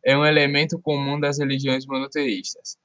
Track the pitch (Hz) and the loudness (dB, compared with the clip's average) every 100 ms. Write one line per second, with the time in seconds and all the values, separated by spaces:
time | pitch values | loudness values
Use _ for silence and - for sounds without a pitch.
0 | 127 139 151 151 143 143 151 165 156 143 | 4 4 4 4 4 2 0 -4 -2 -2
1 | 139 147 143 143 139 135 135 131 135 131 | -2 -2 -2 0 -2 -2 0 -2 -2 -6
2 | 135 151 139 101 - - - - | -4 -4 -2 -4 -6 -14 -16 -18